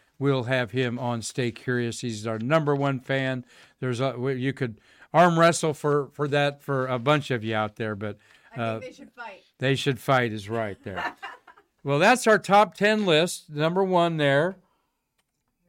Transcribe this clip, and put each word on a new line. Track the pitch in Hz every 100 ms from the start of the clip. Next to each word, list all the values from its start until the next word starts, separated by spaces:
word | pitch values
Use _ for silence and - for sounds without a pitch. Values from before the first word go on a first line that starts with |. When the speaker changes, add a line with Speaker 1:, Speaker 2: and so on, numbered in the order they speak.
| _ _
Speaker 1:
we'll | 139 131
have | 117 131 120
him | 127 123 123
on | 123 117
Stay | 107 - 120
Curious. | 113 - 123 117 113
He's | 120 107 113
our | 110
number | 120 160 147
one | 143 139 131
fan. | - 135 131 127 - - - _
There's | 131 117
a, | 135 120
we, | 131
you | 131 135
could | 135 123 107 _ _ -
arm | 160 180 165
wrestle | 165 160 160
for, | 151 147 147 135
for | - 147
that | 143 143 143
for | - 135 127
a | 127
bunch | 120 151 143
of | 123
you | 110
out | 110 107 -
there, | 110
but, | 101 107 104 _ _ _
Speaker 2:
I | 127
think | 113
Speaker 1:
uh, | 110
Speaker 2:
they | 104
should | - -
fight. | - 226 196 _ _
Speaker 1:
they | 135
should | 135 143 123
fight | - 131 120
is | 107 101
right | 113 107 92
there. | 104 92 - -
Speaker 2:
<laughs> | - - _ _ _ _
Speaker 1:
Well, | 139 143
that's | 196 254 226
our | 208
top | - 202 214
ten | - 202 214 196
list, | 156 175 - -
number | 147 160 180
one | 190 180 170 160
there. | 143 139 175 190 _ _ _ _ _ _ _ _ _ _